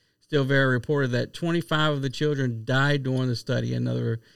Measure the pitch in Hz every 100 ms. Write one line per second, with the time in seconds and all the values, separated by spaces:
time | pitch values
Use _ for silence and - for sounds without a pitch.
0 | _ _ - 147 131 139 135 123 117 147
1 | 131 120 - - 165 170 160 156 156 143
2 | 135 - 151 139 127 113 110 131 143 147
3 | 131 131 131 117 - 120 117 120 123 123
4 | 120 113 -